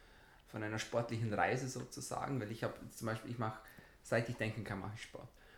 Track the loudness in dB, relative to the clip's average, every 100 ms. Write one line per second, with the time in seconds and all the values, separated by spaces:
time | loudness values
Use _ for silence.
0 | -20 -20 -20 -20 -10 -4 0 0 2 2
1 | 2 2 2 6 6 4 0 -4 -6 -6
2 | -4 -2 0 0 0 0 0 -2 -10 -4
3 | -2 0 -2 0 0 -2 -10 -18 -20 -16
4 | 2 4 4 2 0 0 -2 -2 -2 -6
5 | -8 -10 -12 -16 -20